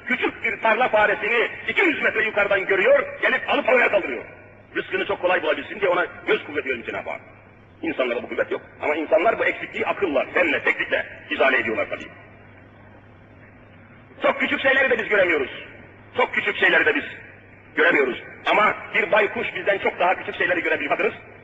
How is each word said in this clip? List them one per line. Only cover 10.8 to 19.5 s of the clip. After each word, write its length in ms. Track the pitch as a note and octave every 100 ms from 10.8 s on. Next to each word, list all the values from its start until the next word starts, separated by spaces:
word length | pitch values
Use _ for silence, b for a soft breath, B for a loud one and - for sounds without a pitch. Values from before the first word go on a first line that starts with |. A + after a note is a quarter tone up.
| - - - - -
izale 280 | D3 D3 B2
ediyorlar 280 | A2+ G#2 F#2
tabii. 180 | E2+ - - - - - - - - - - - - - - - - - - - - - -
Çok 180 | C#4 -
küçük 200 | C4 C#4+
şeyleri 300 | C4+ C4+ C4
de 80 | A#3
biz 100 | G3
göremiyoruz. 420 | G#3 F3 D3+ B2 - - - - - - -
Çok 180 | -
küçük 220 | - G#3 -
şeyleri 300 | F#3 E3 D3+
de 80 |
biz 100 | D3 - - - - - - - -
göremiyoruz. 460 | D#3 D3+ C3 A2 - - C#3+
Ama 280 | F#3 G#3 - -
bir 180 | - G3+
baykuş 420 | G#3 G3+ A#3+ -